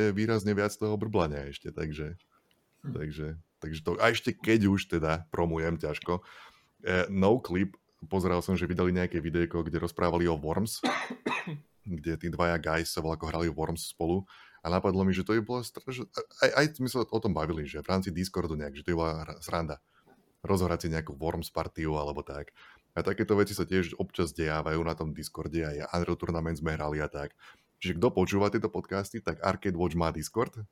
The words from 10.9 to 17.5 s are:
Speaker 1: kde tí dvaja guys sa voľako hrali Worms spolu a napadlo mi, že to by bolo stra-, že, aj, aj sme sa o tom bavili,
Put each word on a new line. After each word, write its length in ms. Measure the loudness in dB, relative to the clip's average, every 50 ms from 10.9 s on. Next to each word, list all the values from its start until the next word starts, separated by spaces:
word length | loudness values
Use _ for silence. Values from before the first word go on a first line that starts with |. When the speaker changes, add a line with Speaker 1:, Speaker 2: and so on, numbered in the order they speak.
| -2 -4 -6 -8 -10 -8 -6 -4 -4 -4 -4 -6 -10 -10 -12 _ _ _ _
Speaker 1:
kde 300 | -8 -8 -6 -4 -4 -4
tí 120 | -2 -4
dvaja 300 | -4 0 2 2 2 2
guys 300 | 2 2 0 0 0 0
sa 120 | -2 -4 -4
voľako 260 | -2 -2 -2 -2 -4
hrali 200 | -4 -2 0 0
Worms 380 | 0 0 0 -2 -2 -2 -4 -8
spolu 380 | -10 -6 -2 0 2 2 0 -2 -4 -12 -20 -20 -20 -20 -8
a 100 | -2 0
napadlo 320 | 0 2 2 2 2 4
mi, 100 | 4 2
že 100 | 2 2
to 120 | 0 0 0
by 80 | 0
bolo 180 | 0 -2 -4 -6
stra-, 240 | -6 -8 -12 -12 -10
že, 180 | -10 -10 -10 -10 -10 -10 -10 -10 -10 0 2
aj, 100 | 2 4 6
aj 120 | 4 4 2 2
sme 120 | -2 -4
sa 140 | -2 0 0
o 180 | 0 0 0 0
tom 120 | 0 0
bavili, 320 | 0 2 0 0